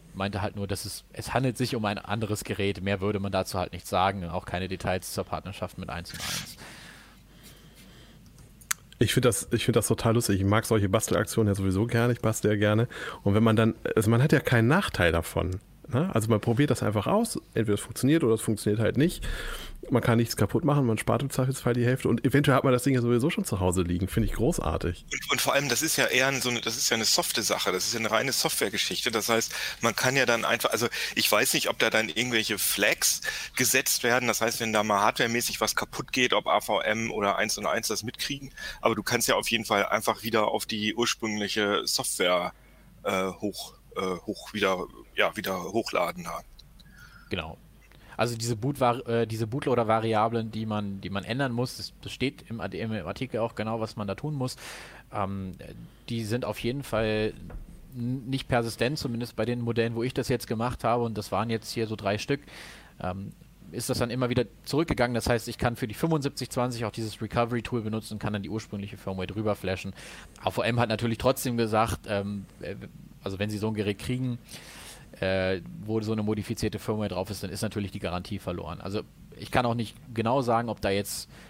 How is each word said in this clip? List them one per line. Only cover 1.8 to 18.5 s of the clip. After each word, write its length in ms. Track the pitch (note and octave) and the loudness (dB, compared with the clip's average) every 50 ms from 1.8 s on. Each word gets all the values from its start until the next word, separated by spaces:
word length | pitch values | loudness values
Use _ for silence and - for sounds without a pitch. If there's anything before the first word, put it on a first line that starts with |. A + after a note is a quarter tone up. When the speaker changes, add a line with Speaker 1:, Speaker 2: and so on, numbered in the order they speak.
| G#2+ | 0
Speaker 1:
ein 140 | G2+ G2 - | -2 -2 -2
anderes 440 | - - G2+ A2+ G#2+ G2 G#2+ - - | -4 -4 -4 -2 -2 -2 -2 -2 -4
Gerät. 380 | - G2+ - G2 G2+ G2 F2+ | -4 -2 0 0 0 0 0
Mehr 200 | F#2 G2 G2+ F#2+ | 0 0 0 0
würde 180 | F#2+ G#2 G#2 G2 | 0 0 0 0
man 120 | G2 G2 | -2 -2
dazu 280 | F#2+ F#2+ F#2 - - F#2+ | 0 -2 -2 0 -2 -2
halt 140 | F2+ - - | -2 -4 -6
nicht 120 | F2 - | -10 -6
sagen, 380 | - G2+ F2+ F#2 G2 G2 G2+ F2+ | -2 2 4 4 4 2 0 -4
auch 200 | E2+ E2+ F#2 - | -4 -4 -6 -4
keine 220 | - - F2 F#2 F#2 | -4 -4 -4 -4 -4
Details 460 | F#2+ F2 - G2+ F#2 F#2 - - - | -6 -4 -2 -2 -2 -2 -4 -6 -6
zur 120 | - F#2 | -6 -6
Partnerschaft 520 | - D#2+ D2+ - F#2 F#2+ - F#2 F2 - - | -4 -6 -8 -6 -8 -8 -8 -8 -10 -8 -10
mit 120 | F2+ - | -10 -8
eins 240 | D2 E2+ E2+ - - | -8 -8 -10 -10 -10
und 60 | - | -8
eins. 380 | - - - - - - - - - - - - - - - - - - - - - - - - - - - - - - - - - - - - - - - - - - - - - - - - - - - - - - - - | -8 -6 -6 -6 -8 -10 -14 -16 -18 -18 -18 -18 -18 -20 -20 -20 -20 -20 -20 -20 -20 -20 -20 -20 -20 -20 -20 -20 -20 -20 -20 -20 -20 -20 -20 -20 -20 -20 -20 -20 -20 -20 -20 -20 -20 -20 -20 -8 -4 -4 -4 -4 -8 -8 -2 2
Speaker 2:
Ich 140 | A#2 - - | 2 2 4
find 120 | C3+ B2+ | 4 4
das, 220 | B2 - - - - | 4 4 2 0 0
ich 140 | - A2+ - | 0 0 2
find 100 | - A#2 | 2 2
das 120 | A2+ G#2 - | 2 2 2
total 260 | A2+ - - A#2 A2 | 2 2 4 4 4
lustig. 260 | A#2+ - - G2+ F#2 | 4 4 4 2 4
Ich 60 | G2 | 4
mag 200 | G2 G#2 A2+ - | 4 4 4 4
solche 240 | - A2+ G#2+ G2+ F#2 | 4 4 4 4 4
Bastelaktionen 600 | G2 A2 - - F#2 F2 G#2+ - - A2+ A2 G2+ | 2 2 2 2 2 2 2 2 2 2 4 4
ja 60 | G2 | 2
sowieso 300 | G2 F#2+ F#2+ F#2 F#2+ A2+ | 2 2 2 2 2 2
gerne, 280 | A#2+ A#2+ A#2 A#2 B2 A#2+ | 2 2 2 2 2 2
ich 80 | - | 0
bastel 300 | - A2 A2 - - G#2+ | 0 0 0 2 2 2
ja 60 | G#2+ G2+ | 2 4
gerne. 300 | G#2+ G#2 G#2+ G#2+ A#2 - - - - - - - - | 4 4 4 4 2 0 -2 -8 -10 -10 -8 -2 2
Und 120 | G2 G2 | 4 4
wenn 80 | G#2+ A2+ | 6 6
man 120 | A2+ A2 | 6 6
dann, 200 | A2 A2 A2+ - - - - - | 6 6 4 2 0 -2 0 2
also 140 | - G#2 A2 | 2 4 6
man 140 | A#2 A#2 C3+ | 6 6 6
hat 80 | D#3 | 6
ja 80 | D#3+ C3+ | 4 4
keinen 280 | - - B2+ A#2 A2+ A#2+ | 4 4 4 6 6 6
Nachteil 440 | D3+ G3 - - - - F2+ E2+ | 6 4 2 0 0 2 4 4
davon, 480 | E2 E2+ E2 - - E2+ E2+ F2 F2+ - - - - - - - | 4 2 0 0 -2 -2 -2 -2 -2 -6 -8 -12 -20 -20 -8 -2
ne? 220 | - B2 E3+ F#3+ - | 0 0 0 2 0
Also 160 | A2+ G#2+ A2 | 0 2 4
man 100 | A2+ G#2 | 2 2
probiert 300 | - A#2+ A#2 A#2 D3 C#3+ | 4 2 2 4 4 4
das 140 | B2 - A2 | 2 2 0
einfach 240 | G#2+ G#2 G#2+ G2+ - | 0 0 2 2 4
aus, 300 | F3+ G#3+ A#3 - - - - - - | 4 2 2 0 -2 -6 -8 -4 -2
entweder 200 | A2 G#2+ G#2+ G2+ | 0 2 2 2
es 80 | G2+ | 0
funktioniert 420 | - - - - - C3+ D#3 E3 C3+ | -2 -4 -4 0 2 4 4 6 6
oder 120 | A#2 A2+ | 4 4
es 60 | G#2+ | 4
funktioniert 380 | - - | 2 0